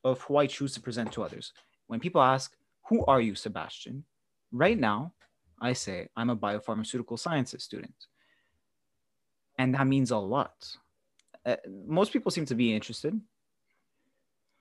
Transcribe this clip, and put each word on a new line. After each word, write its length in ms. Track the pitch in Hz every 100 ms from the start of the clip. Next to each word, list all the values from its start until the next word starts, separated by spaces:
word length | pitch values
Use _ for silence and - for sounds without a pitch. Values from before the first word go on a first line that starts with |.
of 180 | 131 127
who 140 | - 143
I 120 | 143
choose 260 | - 139
to 60 | 127
present 320 | 127 117 110
to 100 | -
others. 300 | 101 - - - _ _ -
When 140 | 117
people 200 | 170 170
ask, 360 | 131 131 - - _ _ -
"Who 160 | 226 -
are 140 | 135
you, 160 | 113 98
Sebastian?" 680 | 110 - - - - 135 - _ _ _ _
Right 260 | 120 170 226
now, 380 | 117 104 160 - _ _ _ _
I 120 | 120
say, 360 | 127 - 92 - -
"I'm 140 | 120
a 60 | 117
biopharmaceutical 800 | 104 104 107 110 110 127 120 117
sciences 460 | 175 160 123 127
student." 460 | - - - - - _ _ _ _ _ _ _ _ _ _ _ _ _ _ -
And 180 | 131 131
that 100 | 135
means 240 | 135 127
a 80 | 113
lot. 580 | 98 127 - - - - _ _ _ _ _ -
Uh, 120 | 120 123 - 95 95
most 260 | 160 202
people 200 | 269 196
seem 140 | 170 151
to 100 | 120
be 180 | 120
interested. 460 | 107 - 117 147 220 - _ _ _ _ _ _ _ _ _ _ _ _ _